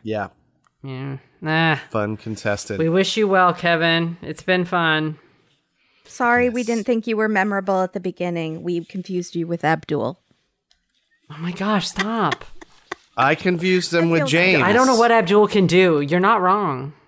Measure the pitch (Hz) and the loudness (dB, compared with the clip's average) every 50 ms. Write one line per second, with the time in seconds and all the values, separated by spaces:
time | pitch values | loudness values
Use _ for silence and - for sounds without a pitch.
0 | - 107 107 104 95 - - _ _ _ _ _ _ _ _ _ - 135 131 127 | -10 -8 -6 -6 -8 -8 -12 _ _ _ _ _ _ _ _ _ -14 -14 -12 -10
1 | 139 139 135 131 - _ _ _ - 156 160 160 165 160 151 135 - - - 110 | -10 -10 -12 -12 -16 _ _ _ -6 -2 0 0 2 0 0 -2 -6 -6 -4 -4
2 | 104 107 107 - - 110 107 - - 107 101 - - - 101 95 95 165 165 190 | -2 -4 -6 -8 -8 -10 -10 -6 -4 -4 -4 -4 -6 -6 -4 -2 -2 0 0 0
3 | 190 - - 220 214 196 190 185 185 175 170 180 180 170 170 160 170 165 165 165 | 0 0 -2 -2 0 2 2 2 2 2 0 0 0 0 0 0 2 0 0 0
4 | 170 165 170 - - 143 156 - - - 185 180 175 175 185 175 165 160 156 156 | 0 -4 -6 -10 -12 -12 -12 -8 -2 -2 0 0 0 -2 -2 0 0 2 0 0
5 | 156 156 151 - _ _ _ _ _ _ _ _ _ _ _ _ _ _ _ _ | -2 -4 -8 -10 _ _ _ _ _ _ _ _ _ _ _ _ _ _ _ _
6 | _ - - - 247 240 240 240 247 247 226 247 233 220 233 226 196 254 240 226 | _ -18 -6 -2 0 2 2 2 2 0 -2 -2 -2 -2 -2 -2 0 0 -2 -2
7 | - 233 220 208 220 220 214 190 196 208 196 196 190 196 190 185 185 180 - 196 | -2 -2 -2 -2 0 0 0 0 0 0 -2 -2 -2 0 0 0 0 -2 -4 -6
8 | 180 185 - - 180 175 170 170 160 160 160 165 160 175 175 170 165 - - 185 | -8 -8 -6 -4 -6 -4 -4 -4 -4 -6 -8 -8 -6 -6 -4 -4 -6 -8 -10 -10
9 | 180 - 185 180 170 - - 170 165 170 170 165 - 151 160 165 - - 151 143 | -8 -6 -6 -6 -6 -6 -6 -6 -4 -4 -6 -2 -2 -2 -2 -2 -4 -6 -4 -4
10 | 107 123 170 - _ _ _ _ _ _ _ _ _ _ _ _ _ _ _ _ | -4 -4 -6 -10 _ _ _ _ _ _ _ _ _ _ _ _ _ _ _ _
11 | _ _ _ _ _ - 151 156 165 180 175 180 190 208 214 190 - - - - | _ _ _ _ _ -20 -16 -10 -10 -10 -8 -6 -4 -2 -2 -2 -2 -4 -4 -4
12 | 196 214 226 226 190 147 - - - - - - - - _ _ _ _ - - | -4 -4 -2 -2 -2 -2 -2 -6 -10 -16 -18 -20 -20 -20 _ _ _ _ -16 -16
13 | _ _ _ 117 127 139 160 - - 190 180 160 175 185 185 180 170 - 170 170 | _ _ _ 0 2 2 2 2 0 -2 0 0 2 2 2 2 0 0 0 2
14 | 165 165 165 160 143 131 151 170 180 190 180 147 127 190 214 247 262 269 247 226 | 2 4 2 2 2 2 2 2 4 4 4 4 4 4 4 4 4 4 4 4
15 | 233 240 233 226 190 165 202 208 208 202 - 208 185 151 165 185 185 175 156 143 | 4 6 4 4 4 4 4 4 4 4 4 2 4 4 6 6 6 6 4 2
16 | 143 139 170 180 190 208 233 202 180 180 196 208 196 160 135 127 135 147 - _ | 0 0 0 2 4 2 2 2 2 2 2 2 0 -2 -4 -6 -8 -12 -14 _
17 | _ | _